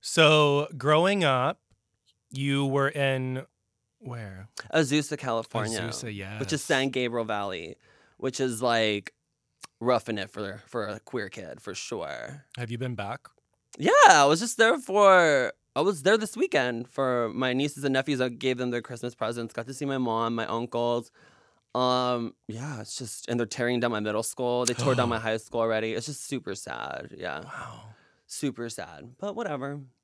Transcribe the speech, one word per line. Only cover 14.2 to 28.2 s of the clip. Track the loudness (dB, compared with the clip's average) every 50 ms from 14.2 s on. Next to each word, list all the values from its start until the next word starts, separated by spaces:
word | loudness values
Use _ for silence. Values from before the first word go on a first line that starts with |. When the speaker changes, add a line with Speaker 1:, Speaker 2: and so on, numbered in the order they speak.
| 8
Speaker 2:
was | 8 6 4
just | 2 -4 2 4
there | 4 4 4 2
for, | 0 0 4 6 8 10 10 10 8 8 6 4 2 0 -4 _ _ _ _
I | 0
was | 0 0 0 2 4
there | 4 4 4
this | 2 -2 -2 -2
weekend | -2 0 2 2 2 2 -2 -4 -6 -8
for | _ -2 0 0 2 0 0 -2 -2
my | -2 0 0 2
nieces | 0 0 -2 -2 -2 -2
and | 0 2
nephews. | 2 2 0 0 0
I | 0 -2
gave | -2 -2 -2 -2 0 0
them | -2 -2
their | -2 -4 -4
Christmas | -6 -12 -8 -8 -8 -6
presents, | _ -4 -4 -4 -4 -6 -8 -6
got | -8 -8
to | -8 -8
see | -6 -6
my | -4 -2 -2
mom, | 0 0 0 0 0 0 0
my | -2 -4
uncles. | -4 -4 -4 -4 -4 -4 -2 0 0 0 -2 -2 -6 _ _ -20 -20 _ _ _ _ _ _ _ _ _
Um, | 2 2 4 4 2 2 0 0 -2 -2 -6 -10 _ _ -12
yeah, | -10 -10 -8 -10 -10 -10
it's | -12 -12 -12 -12
just, | -10 -10 -12 -12 -6 -4
and | -2 -2
they're | -2
tearing | -2 -2 -2 0 0 0 0
down | 0 0
my | -2 -2
middle | -2 -2 -2 -2 -2
school. | -4 -4 -4 -2 -2 0 0 0
They | 0 -2
tore | 0 0 0 2
down | 2 2 0
Speaker 1:
<gasps> | 0 -2
Speaker 2:
my |
high | -2 -2 -2 -2
school | -4 -4 -2 -2
already. | 0 2 0 0 0 -2 -4
It's | -4 -6 -6
just | -10 -10 -8
super | -6 -8 -8 -6 -8 -10
sad. | -10 -8 -12 -10 -8 -8 -8 -8 -10 -10 -12 -14
Yeah. | -10 -8 -8 -8 -8 -10
Speaker 1:
Wow. | -12 -12 -14 -14 -14 -16 -16 -18 -20 -20 _ _ _ _ _